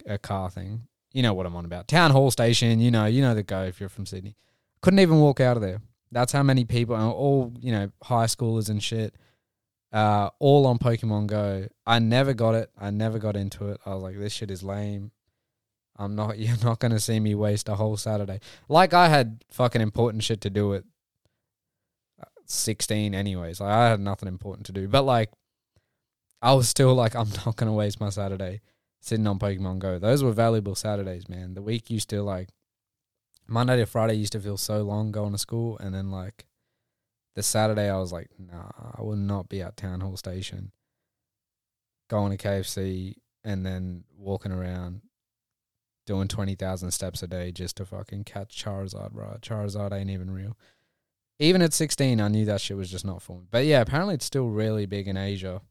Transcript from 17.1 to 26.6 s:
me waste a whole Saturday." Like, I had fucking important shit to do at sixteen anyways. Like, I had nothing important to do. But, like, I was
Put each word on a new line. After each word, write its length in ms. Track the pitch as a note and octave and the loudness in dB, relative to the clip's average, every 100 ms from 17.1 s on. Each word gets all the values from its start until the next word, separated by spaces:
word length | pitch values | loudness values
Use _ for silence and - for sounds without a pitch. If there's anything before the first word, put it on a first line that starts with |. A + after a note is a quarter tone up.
| A2 | 0
me 160 | G#2+ G#2 | 0 0
waste 320 | G#2+ G#2 - | 0 0 -2
a 80 | G2+ | -2
whole 220 | A2 G#2+ | -2 -2
Saturday." 420 | A2+ G#2+ G2 G2 - - - | -4 -4 -4 -8 -14 -20 2
Like, 240 | D#3 F#3+ | 6 6
I 160 | F3 F3 | 8 8
had 340 | D3+ A#2 A2+ _ | 6 4 -2 _
fucking 300 | - B2 A#2+ | 0 0 2
important 420 | A2 - A#2 A2 | 0 2 0 0
shit 160 | - G#2+ | -2 -2
to 80 | G2+ | -2
do 260 | G2 G#2 G2 | 0 0 -2
at 80 | - _ _ _ _ _ _ _ _ _ _ _ _ _ - _ - | -6 _ _ _ _ _ _ _ _ _ _ _ _ _ -20 _ -8
sixteen 640 | - - G#2+ - G#2+ G#2 F#2+ | -4 -4 -4 -2 -2 0 -2
anyways. 440 | G2+ F#2 E2 F#2 | -2 -4 -6 -6
Like, 120 | G2+ | 0
I 180 | G#2+ A#2+ | 4 6
had 100 | G#2+ | 4
nothing 280 | G2 G2 G2+ | 0 -4 -6
important 380 | F#2 G2+ F#2+ G2+ | -8 -10 -12 -10
to 40 | |
do. 160 | F#2+ G2 | -8 0
But, 160 | C3 | 2
like, 280 | C3+ A#2+ G#2+ _ _ _ _ _ _ _ _ _ _ _ | 4 2 0 _ _ _ _ _ _ _ _ _ _ _
I 120 | A#2+ | 4
was 140 | C3+ | 6